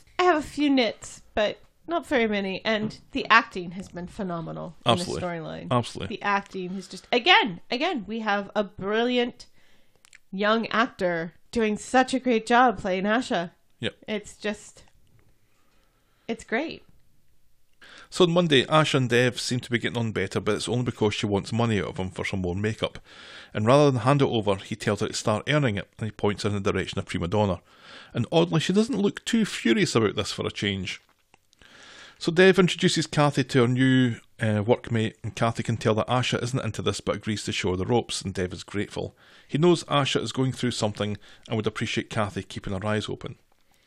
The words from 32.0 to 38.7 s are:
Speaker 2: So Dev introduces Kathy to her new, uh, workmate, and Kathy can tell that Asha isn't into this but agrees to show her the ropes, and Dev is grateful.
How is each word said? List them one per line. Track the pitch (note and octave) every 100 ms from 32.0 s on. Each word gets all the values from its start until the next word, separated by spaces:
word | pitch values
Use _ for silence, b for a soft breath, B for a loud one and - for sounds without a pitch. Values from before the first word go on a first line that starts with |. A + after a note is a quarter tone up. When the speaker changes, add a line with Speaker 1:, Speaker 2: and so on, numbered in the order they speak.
| B B
Speaker 2:
So | -
Dev | E3 F#3+ F#3
introduces | F#3 - F3+ E3 -
Kathy | D#3 D3 C#3
to | C3 C3+
her | A#2+
new, | B2+ C3 C3 B2 A2 - -
uh, | A2+ G#2+
workmate, | G2+ B2 - A2+ A2 -
and | A2 -
Kathy | A#2 A#2
can | A#2 A2
tell | A#2+
that | G#2+ -
Asha | B2+ B2 B2
isn't | A#2+ B2+
into | A2 -
this | G2+ G2+
but | -
agrees | G#2 - G#2
to | -
show | - F#2+
her | F2+
the | F#2
ropes, | A#2+ - -
and | G2+
Dev | F#2+ F2+
is | F2
grateful. | -